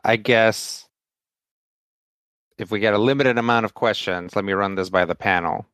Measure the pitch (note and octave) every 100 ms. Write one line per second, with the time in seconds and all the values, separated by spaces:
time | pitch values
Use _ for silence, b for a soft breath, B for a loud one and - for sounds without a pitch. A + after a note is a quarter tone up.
0 | - A2+ G#2+ A2+ A2+ - - - - _
1 | _ _ _ _ _ _ _ _ _ _
2 | _ _ _ _ _ - F#2+ G#2 G#2+ G#2
3 | A#2+ C#3 C3 A#2 A#2 A#2 A2 - A#2 G2+
4 | - F2+ F2+ G#2 G2 G2 G2 F#2+ F#2 F#2
5 | F2 E2+ G#2 F2+ E2 - -